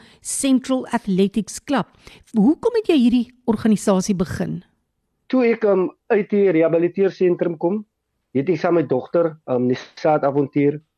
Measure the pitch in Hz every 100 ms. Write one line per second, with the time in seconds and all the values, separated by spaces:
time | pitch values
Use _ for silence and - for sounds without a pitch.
0 | - _ - - 277 262 262 254 - 240
1 | - 185 196 220 - - - 262 - _
2 | - - _ 220 208 339 453 480 427 320
3 | 240 247 233 _ - 220 226 208 - 185
4 | 185 180 185 - 180 165 - _ _ _
5 | _ _ - 254 233 226 208 190 180 -
6 | - 233 190 208 196 160 165 165 175 185
7 | 190 - 185 175 180 165 170 214 208 _
8 | _ _ _ 127 139 160 180 170 135 127
9 | 127 170 165 160 - 127 123 127 - -
10 | 160 151 143 139 135 147 143 147 _